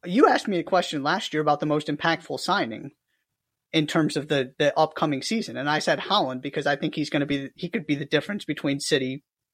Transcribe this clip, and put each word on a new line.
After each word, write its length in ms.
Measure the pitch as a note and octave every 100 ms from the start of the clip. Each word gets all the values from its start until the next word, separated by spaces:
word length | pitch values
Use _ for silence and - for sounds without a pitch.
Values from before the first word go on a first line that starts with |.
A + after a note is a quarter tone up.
| F3+
You 220 | F#3+ -
asked 200 | B3+ -
me 100 | F3+
a 60 |
question 400 | E3 F#3 - D3+
last 300 | C#3 F#3 -
year 80 | D3+
about 180 | D3+ D3
the 60 | D3+
most 220 | D3+ D3+
impactful 520 | D3 E3+ E3 - C3+
signing 520 | - G3 C3 A2+ D3+ _ _ _ _ _ _ _ _
in 160 | D#3+ D3+
terms 300 | F3+ D3+ D3+
of 100 | D3
the, 260 | C#3+ B2+ _
the 200 | D3 D#3+
upcoming 440 | D#3 - D#3+ C3+
season, 360 | - A3+ - B2
and 120 | C#3+
I 100 | D3+
said 200 | D3+ D3+
Haaland 420 | - G#3 C#3+ B2+
because 240 | C#3 D3+ C#3
I 80 | C#3+
think 200 | D#3+ D#3+
he's 140 | C#3+
gonna 160 | D3+ C#3+
be, 240 | C#3+ C#3 -
he 140 | F3
could 160 | A3 D#3
be 100 | C#3+
the 100 | -
difference 380 | D3+ - G3+
between 360 | - D3 D3 C#3
City 440 | - D3 B2+ C3+ _ _ _